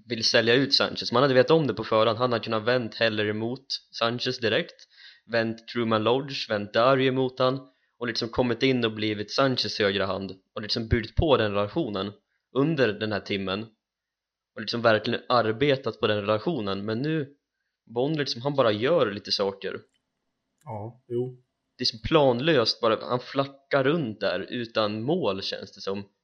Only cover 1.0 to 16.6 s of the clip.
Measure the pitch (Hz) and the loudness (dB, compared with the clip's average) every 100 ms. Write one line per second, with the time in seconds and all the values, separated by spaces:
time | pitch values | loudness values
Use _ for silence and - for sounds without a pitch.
1 | - 120 139 127 127 160 139 107 110 110 | -2 2 4 6 6 4 2 -2 0 2
2 | 113 110 127 113 113 110 107 127 110 - | 4 2 0 0 -2 -2 0 0 -2 -2
3 | 113 107 107 107 113 131 - - - - | 0 0 -2 -2 -4 -6 -8 -10 -10 -4
4 | 117 120 123 123 113 120 175 - - _ | -2 -2 -4 -2 0 0 -2 -10 -20 _
5 | - - - 113 113 113 - 120 113 110 | -20 -20 -4 -2 0 -4 -8 -4 0 2
6 | 107 131 143 139 - 107 101 113 123 135 | 2 2 0 -8 -4 -4 -2 2 4 4
7 | 131 131 127 127 127 135 - _ _ _ | 2 0 -2 0 0 0 -6 _ _ _
8 | 120 113 117 - 123 117 135 127 113 110 | -6 -4 -4 0 0 2 2 2 0 -2
9 | 107 104 104 - 139 123 104 - 101 98 | -4 -4 -4 0 0 0 -4 0 0 2
10 | 98 95 95 95 _ 117 107 117 110 120 | -2 -4 -6 -12 _ -10 -6 -4 0 0
11 | 104 - 165 120 110 101 104 - 131 101 | 0 0 4 4 4 0 -2 -2 -4 -4
12 | 101 - _ _ _ 127 147 151 117 98 | -6 -8 _ _ _ 0 0 2 0 0
13 | 107 101 - 101 95 98 110 _ _ _ | -4 -4 -4 -4 -4 -6 -8 _ _ _
14 | _ _ _ _ _ - 107 120 113 107 | _ _ _ _ _ -12 -8 0 2 2
15 | 120 113 - 123 110 113 143 135 113 - | 2 -4 0 2 2 2 2 2 -2 -2
16 | 107 104 101 107 175 147 | 0 0 0 0 0 -2